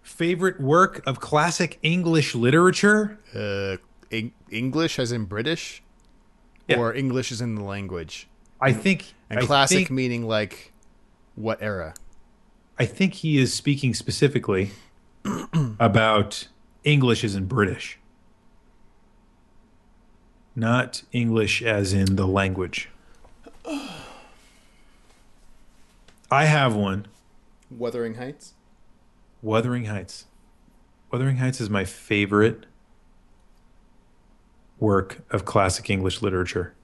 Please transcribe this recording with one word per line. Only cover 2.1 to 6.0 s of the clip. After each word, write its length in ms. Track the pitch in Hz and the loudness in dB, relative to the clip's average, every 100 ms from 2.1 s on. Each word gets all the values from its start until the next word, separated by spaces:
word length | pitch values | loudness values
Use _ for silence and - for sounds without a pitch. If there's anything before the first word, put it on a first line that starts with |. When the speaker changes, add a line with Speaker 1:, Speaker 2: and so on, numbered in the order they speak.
| 165 135 120 | 2 2 0
Speaker 1:
literature?" 800 | 117 156 180 - 202 214 208 214 - | 4 6 6 6 4 4 2 -6 -16
Speaker 2:
Uh, 440 | 107 104 98 98 95 _ _ - | -8 -6 -4 -4 -6 _ _ -8
Eng-, 200 | 113 110 - - | -6 -6 -12 -12
English 520 | 107 127 143 165 - | -6 -4 -2 -2 -2
as 100 | 120 | -4
in 140 | 120 | -4
British? 580 | 104 104 123 165 - - _ _ | -6 -4 -4 -4 -8 -16 _ _